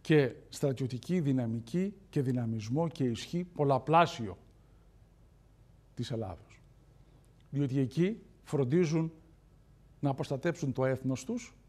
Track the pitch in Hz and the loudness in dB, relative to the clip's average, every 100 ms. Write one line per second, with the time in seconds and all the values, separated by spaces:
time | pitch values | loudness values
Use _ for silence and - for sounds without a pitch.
0 | - 156 131 - - - 143 123 127 123 | 6 4 4 -2 -16 -4 -2 0 -4 -4
1 | - 180 143 131 117 117 113 175 196 208 | -2 0 2 0 0 -4 -4 -2 -2 -6
2 | - 151 131 123 113 113 107 135 165 - | -6 -2 0 0 -2 -4 -2 -2 -2 0
3 | 131 113 - 170 180 - 143 131 - 160 | -2 -2 -4 -6 -6 0 2 2 4 4
4 | 170 - 110 87 - - - - - - | 4 0 -8 -10 -18 -20 -20 -20 -20 -20
5 | - - - - - - - - - - | -20 -20 -20 -20 -20 -20 -20 -20 -20 -10
6 | 120 113 104 90 - - - - - - | -8 -6 -6 -10 -16 -20 -20 -20 -20 -20
7 | - - - - - 139 143 135 127 156 | -20 -20 -20 -20 -8 -4 0 0 0 2
8 | 185 220 - - - 151 127 165 165 160 | 0 0 -12 -20 -4 0 2 4 4 2
9 | 160 - - - - - - - - - | 0 -6 -20 -20 -20 -20 -20 -20 -20 -4
10 | 139 131 147 139 170 - 139 127 131 127 | -2 -2 -4 -2 -2 -2 -2 0 2 2
11 | 131 131 - 240 - - | -2 -4 -4 -6 -8 -20